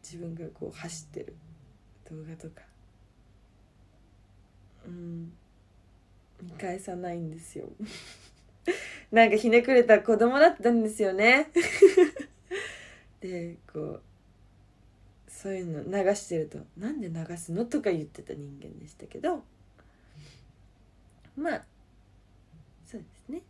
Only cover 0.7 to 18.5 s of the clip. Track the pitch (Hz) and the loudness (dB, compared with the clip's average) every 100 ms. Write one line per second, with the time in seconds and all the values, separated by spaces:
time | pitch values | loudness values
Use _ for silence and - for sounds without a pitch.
0.7 | - 170 - - - - - - - - | -12 -14 -14 -14 -14 -14 -18 -20 -20 -20
1.7 | _ _ - - 160 156 165 165 - - | _ _ -20 -20 -18 -16 -16 -18 -20 -20
2.7 | _ _ _ _ _ _ _ _ _ _ | _ _ _ _ _ _ _ _ _ _
3.7 | _ _ _ _ _ _ _ _ _ - | _ _ _ _ _ _ _ _ _ -20
4.7 | - - 175 170 170 165 - _ _ _ | -20 -16 -14 -12 -12 -14 -18 _ _ _
5.7 | _ _ _ _ _ _ - 175 165 190 | _ _ _ _ _ _ -20 -20 -12 -10
6.7 | 190 190 180 180 175 165 160 - - - | -10 -10 -10 -8 -8 -10 -12 -14 -16 -16
7.7 | - 214 - - - - _ _ _ - | -14 -14 -14 -20 -20 -20 _ _ _ -6
8.7 | 370 - - - 226 226 214 233 233 240 | -6 -8 -16 2 6 6 6 6 4 6
9.7 | 254 233 208 - 214 240 269 330 - 233 | 4 8 6 6 4 4 6 6 6 2
10.7 | 233 214 214 202 190 220 262 302 349 339 | 2 0 -2 -2 4 6 6 4 -2 -2
11.7 | - 381 381 311 - - _ _ 392 - | 8 8 10 4 2 -16 _ _ -10 -10
12.7 | - - - _ _ 185 180 170 170 - | -16 -20 -20 _ _ -10 -8 -10 -14 -14
13.7 | 151 151 - - _ _ _ - _ _ | -10 -10 -12 -18 _ _ _ -20 _ _
14.7 | _ _ _ - _ - - 196 190 175 | _ _ _ -20 _ -20 -12 -8 -6 -6
15.7 | 151 160 196 190 202 - 170 151 - - | -8 -4 0 0 0 -4 -6 -6 -10 -18
16.7 | - 214 302 185 165 165 170 - 170 233 | -12 -8 -8 -8 -8 -10 -12 -6 -6 -4
17.7 | 294 208 165 151 - - 143 143 | -2 -2 -4 -6 -16 -16 -14 -14